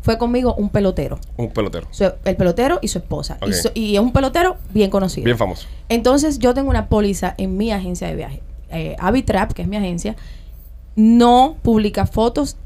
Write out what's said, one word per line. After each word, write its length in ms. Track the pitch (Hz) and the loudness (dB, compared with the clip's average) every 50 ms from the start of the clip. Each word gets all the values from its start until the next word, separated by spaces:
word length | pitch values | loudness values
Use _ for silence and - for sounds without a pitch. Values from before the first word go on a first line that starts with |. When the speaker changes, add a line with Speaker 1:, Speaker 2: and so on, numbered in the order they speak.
Speaker 1:
fue 160 | - - 226 | 2 0 0
conmigo 380 | 226 240 233 240 247 254 240 - | 2 0 0 0 2 2 0 0
un 140 | - 208 202 | 0 -2 0
pelotero. 500 | - 214 202 185 180 175 143 - 127 - - - - | 0 2 2 2 0 0 -4 -4 -6 -8 -10 -12 -6
Speaker 2:
Un 140 | - 117 107 | -6 -6 -4
pelotero. 340 | - - 104 98 82 85 - - | -2 -2 -2 -2 -4 -8 -10 -10
Speaker 1:
O 20 | - | -2
sea, 220 | - 202 185 - - - | 0 0 0 0 0 -2
el 100 | 196 185 | -2 0
pelotero 440 | - 190 175 170 226 240 277 349 359 | 2 2 0 2 2 2 0 0 0
y 60 | - | -2
su 100 | 208 - | -4 -4
esposa. 400 | 180 - - 156 147 143 - 147 - | -6 -6 -6 -6 -6 -6 -8 -8 -6
Y 80 | - 208 | -4 -2
Speaker 2:
Ok. 40 | 196 | -2
Speaker 1:
so-, 180 | 175 - 220 - | 0 -2 -2 -2
y 180 | 226 220 208 208 | -2 -2 2 2
es 60 | 196 | 2
un 120 | 214 247 247 | 2 4 2
pelotero 440 | 269 277 262 - 339 349 370 359 - - - | 2 0 2 2 2 2 2 0 -4 -12 -4
bien 180 | 190 214 202 190 | 2 2 2 4
conocido. 360 | 202 196 190 175 - - - | 2 0 0 0 -2 -2 0
Speaker 2:
Bien 120 | 117 120 | 0 2
famoso. 300 | 107 113 92 87 - - - - - - - | 2 0 -2 -2 -8 -10 -14 -14 -16 -4 -2
Speaker 1:
Entonces, 500 | 233 233 220 247 262 285 294 311 285 247 | -2 2 4 4 4 4 2 2 0 2
yo 160 | 226 247 247 | 2 2 2
tengo 160 | 277 277 269 | 2 0 0
una 160 | 247 226 202 | 0 0 0
póliza 480 | - - 214 208 202 196 170 190 180 - | 2 2 2 2 2 0 -2 -4 -4 -4
en 180 | - 190 190 185 | -4 -4 -4 -2
mi 140 | 190 220 226 | -2 -2 -2
agencia 360 | 214 196 185 180 180 175 190 | -2 -4 -4 -6 -6 -6 -6
de 80 | 170 156 | -6 -6
viaje. 260 | 147 - - 139 - - - - - - - | -6 -8 -8 -10 -12 -12 -14 -16 -16 -16 -10
Eh, 240 | - 165 160 156 - | -8 -8 -8 -8 -8
Avitrap, 540 | - - 185 226 262 254 - 240 185 208 220 | -2 0 2 2 2 2 2 0 0 0 -2
que 100 | - - | -4 -4
es 60 | 170 | -4
mi 80 | 180 202 | -4 -2
agencia, 400 | 214 202 185 175 170 - 208 220 - - - - - - - - - - - - - - - - | -2 -2 -2 -4 -4 -4 -6 -8 -8 -14 -16 -16 -16 -16 -18 -18 -18 -18 -20 -20 -20 -20 -6 2
no 640 | 214 214 220 233 240 240 240 240 247 262 302 320 - | 4 6 8 8 8 8 8 8 6 6 4 2 -2
publica 440 | - - 226 214 214 214 - 202 196 | 0 2 2 4 2 2 0 0 -2
fotos. 520 | - - 226 220 240 233 - 285 - - - - | 0 0 0 0 2 2 0 -2 -2 -6 -12 -16